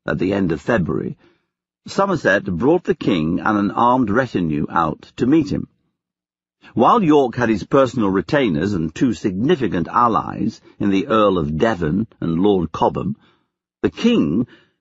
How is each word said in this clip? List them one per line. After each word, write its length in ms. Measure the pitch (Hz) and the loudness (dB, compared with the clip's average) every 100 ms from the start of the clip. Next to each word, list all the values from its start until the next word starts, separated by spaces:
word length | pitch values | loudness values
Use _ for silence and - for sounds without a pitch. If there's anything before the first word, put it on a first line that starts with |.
| - | -6
at 120 | 78 | -4
the 160 | 90 | -2
end 180 | 101 90 | 0 -2
of 100 | 80 | -2
February, 560 | - 117 82 58 62 - _ _ _ _ _ _ - | -2 0 0 -4 -6 -10 _ _ _ _ _ _ -8
Somerset 600 | - 196 165 110 98 98 | -2 -2 0 2 0 0
brought 400 | 85 123 175 - | -2 2 0 0
the 100 | 185 | -4
king 440 | - 90 78 90 | -2 0 0 -2
and 180 | - 104 | 0 0
an 140 | 104 | 0
armed 380 | - 120 127 110 | 0 2 2 0
retinue 560 | 107 131 107 82 73 - | 0 -2 -2 -2 -2 -2
out 420 | 85 80 - - - | -2 -2 -4 -12 -4
to 100 | 120 | 0
meet 240 | 160 - | 2 0
him. 160 | - - _ _ _ _ _ _ _ _ _ - | -4 -8 _ _ _ _ _ _ _ _ _ -8
While 300 | 107 139 233 | 2 4 4
York 320 | 170 151 127 120 | 4 4 2 0
had 140 | 117 | 0
his 140 | 104 | -2
personal 460 | - 139 127 123 101 | 0 2 2 0 0
retainers 640 | 95 - 147 123 73 98 | 0 0 0 2 0 -2
and 200 | 95 80 | -2 -4
two 200 | - 131 | -2 -2
significant 720 | 104 110 92 131 165 107 90 82 | 0 -4 -2 0 0 -2 -4 -2
allies 760 | 95 120 98 - 50 - - _ - | 0 2 0 -4 -6 -6 -6 _ -4
in 100 | 101 | 0
the 180 | 98 - | 0 2
Earl 300 | 110 104 92 | 2 2 2
of 200 | 73 78 | -2 0
Devon 500 | 113 101 80 92 - - | 0 0 -2 -2 -4 -6
and 200 | 85 82 | -4 0
Lord 320 | 104 95 80 | 2 2 0
Cobham, 460 | - 117 - 92 - _ _ _ _ _ _ | 0 -2 0 -6 -8 _ _ _ _ _ _
the 100 | 110 | -4
king 560 | - 233 220 78 92 123 - _ _ | 0 0 2 0 0 -4 -10 _ _